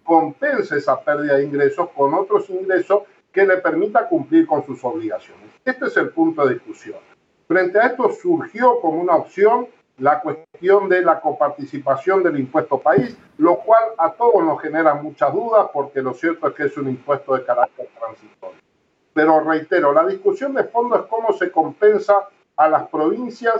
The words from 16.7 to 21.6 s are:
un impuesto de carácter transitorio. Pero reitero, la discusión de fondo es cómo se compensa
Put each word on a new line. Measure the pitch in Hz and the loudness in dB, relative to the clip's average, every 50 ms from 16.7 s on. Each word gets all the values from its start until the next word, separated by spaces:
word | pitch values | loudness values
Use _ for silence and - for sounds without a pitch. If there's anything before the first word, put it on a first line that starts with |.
| - | -4
un | 147 135 131 | -6 -6 -6
impuesto | 127 127 - 143 143 131 - 135 131 | -6 -6 -4 -4 -4 -4 -2 -2 -4
de | 131 - | -2 -2
carácter | - 120 123 123 - _ - 127 - _ | -2 -2 0 0 -2 _ -6 -16 -16 _
transitorio. | - 113 113 - - 107 104 _ _ - - - _ _ _ _ _ _ _ _ _ _ _ - | -12 -12 -12 -12 -14 -20 -20 _ _ -18 -18 -18 _ _ _ _ _ _ _ _ _ _ _ -2
Pero | 156 156 160 156 156 | 0 2 4 4 2
reitero, | 151 160 160 156 160 - 180 170 147 143 147 | 2 0 -2 -2 -2 -2 0 2 2 2 2
la | 156 170 | 2 2
discusión | 196 196 - - 202 196 - 269 277 269 | 0 -2 -2 -2 -2 -2 -2 -4 -4 -2
de | 233 - | -4 -4
fondo | - - 233 240 233 226 | -2 -2 -2 -2 0 0
es | - - | -2 -2
cómo | - 226 226 226 220 - | -4 -6 -4 -2 -2 -2
se | - 185 180 | -2 -4 -4
compensa | - 165 | -2 -2